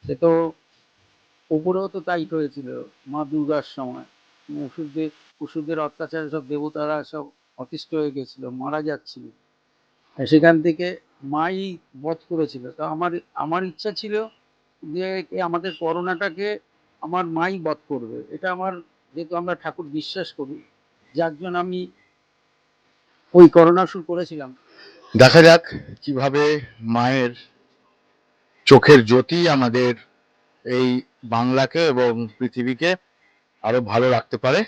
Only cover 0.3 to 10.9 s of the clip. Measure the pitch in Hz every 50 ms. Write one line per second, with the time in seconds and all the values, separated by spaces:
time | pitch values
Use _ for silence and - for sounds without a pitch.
0.3 | 165 165 165 160 160 _ _ _ _ _ _ _ _ _ _ _ _ _ _ _
1.3 | _ _ _ _ 160 156 156 180 185 190 196 190 - 190 156 180 180 170 156 151
2.3 | 165 160 151 139 139 143 131 123 127 123 - - _ _ _ 131 139 151 151 139
3.3 | 151 151 147 139 156 143 127 - - - 131 123 127 131 131 _ _ _ _ _
4.3 | _ _ _ - 147 147 147 127 - 170 160 147 139 160 156 151 _ _ _ _
5.3 | _ _ 151 143 - 160 151 151 165 160 151 147 _ _ 165 151 165 160 156 147
6.3 | 151 156 135 127 147 147 147 151 151 151 151 151 156 151 139 - - 151 143 143
7.3 | _ _ _ _ _ - 127 _ - 151 - _ 165 156 151 147 135 139 127 -
8.3 | - 131 131 127 123 127 131 139 151 156 151 156 147 - _ - - 127 123 117
9.3 | _ _ _ _ _ _ _ _ _ _ _ _ _ _ _ _ _ - 135 123
10.3 | 156 156 156 165 165 160 156 175 156 160 175 180